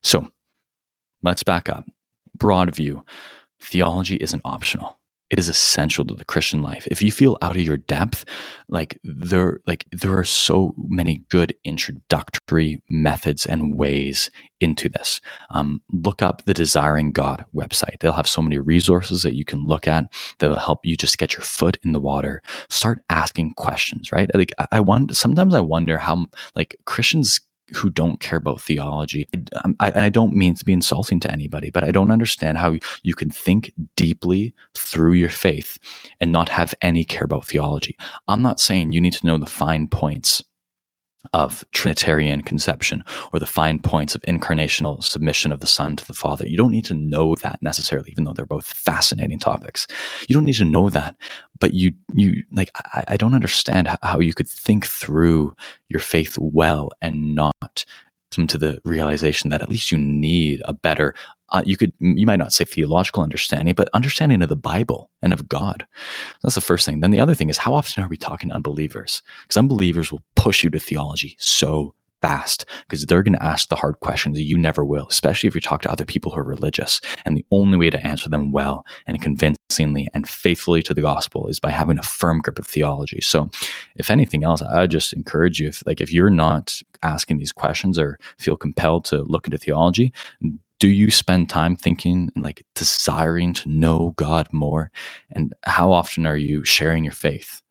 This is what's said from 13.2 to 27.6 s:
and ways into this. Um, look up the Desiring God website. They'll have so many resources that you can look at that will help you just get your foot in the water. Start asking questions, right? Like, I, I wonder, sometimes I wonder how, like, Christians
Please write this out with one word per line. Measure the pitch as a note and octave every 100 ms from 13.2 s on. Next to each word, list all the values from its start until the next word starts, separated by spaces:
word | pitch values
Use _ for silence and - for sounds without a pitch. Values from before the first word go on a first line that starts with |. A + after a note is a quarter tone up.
| D#2 C#2+ -
and | E2 D2+ C#2
ways | C#2+ C#2 C#2 C2+ - - - _
into | E2 D#2 -
this. | - - - - - -
Um, | - C#2+ D2 _
look | F2+ E2 -
up | F#2 - -
the |
Desiring | F2+ D#2 D#2 D2 D2+ D2+
God | C#2+ C#2 C2+ -
website. | D2 C#2+ - - -
They'll | D#2+
have | D#2+ D2+
so | -
many | D#2+ C#2+
resources | C#2 E2+ E2+ F2+ F#2 F2+
that | F2 B1+
you |
can | D2 C#2+
look | D2 D#2 -
at | D#2+ D2+ - - -
that | D2
will | D2
help | - D2+
you | - E2
just | - -
get | D#2
your | -
foot | - - E2+ -
in | E2
the | D2+
water. | C#2 C#2+ C#2 C#2 - - -
Start | - A2 A2+ _
asking | E2 D#2+ - D#2+
questions, | - - - - - -
right? | E2 G2
Like, | G2 F#2 -
I, | -
I | A2
wonder, | G2+ A2+ C#3
sometimes | - - D#3 F#3+
I | D#3+
wonder | E2 D#2+ E2 D#2+
how, | D#2+ E2+ E2+ - - -
like, | - - -
Christians | - A#2+ D#3+ A#2+ - _ _